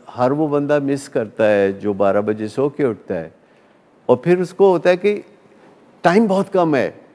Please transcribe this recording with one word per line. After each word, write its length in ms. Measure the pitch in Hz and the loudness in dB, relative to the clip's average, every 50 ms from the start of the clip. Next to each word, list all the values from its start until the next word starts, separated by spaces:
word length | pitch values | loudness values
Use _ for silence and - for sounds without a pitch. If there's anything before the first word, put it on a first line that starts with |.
| - - | -20 -12
हर 220 | - 113 123 127 139 | -6 -2 0 0 0
वो 160 | 147 156 147 | 0 -2 -2
बंदा 300 | 143 147 143 143 147 147 | -2 -2 -2 0 0 0
मिस 280 | 139 139 139 135 - - | 0 -2 -4 -4 -6 -6
करता 360 | - 135 113 104 - - 113 | -6 -6 -6 -4 -2 0 2
है 340 | 107 107 101 98 98 98 98 | 2 4 2 2 0 -2 -2
जो 140 | 101 104 101 | -4 -4 -2
बारह 260 | 95 101 98 98 104 | 0 2 2 2 0
बजे 280 | 104 107 107 107 110 107 | 0 -2 -4 -4 -6 -8
सो 200 | - - 139 147 | -4 -2 -4 -2
के 160 | 143 - 147 | -2 -2 -2
उठता 300 | 127 107 92 - - 101 | -2 -2 -4 -8 -8 -8
है। 180 | 87 80 78 - _ _ _ _ _ _ _ _ _ _ _ _ _ _ - | -8 -8 -12 -16 _ _ _ _ _ _ _ _ _ _ _ _ _ _ 0
और 140 | 123 123 - | 0 0 2
फिर 160 | 170 180 180 | 0 0 0
उसको 300 | 185 165 - - 196 196 | 0 -4 0 2 4 4
होता 200 | 185 165 - 180 | 4 2 2 0
है 60 | 180 | 0
कि 280 | 175 185 208 208 202 - - - _ _ _ _ _ - - - _ _ _ _ _ - | 2 0 -2 -2 -4 -6 -14 -20 _ _ _ _ _ -20 -20 -20 _ _ _ _ _ 0
टाइम 240 | 175 170 208 233 208 | 2 4 4 2 2
बहुत 200 | 190 190 196 - | 2 0 -2 -2
कम 280 | - 185 175 165 151 | 0 0 0 2 2
है। 240 | 131 107 80 - - - - | 0 0 -2 -4 -10 -20 -20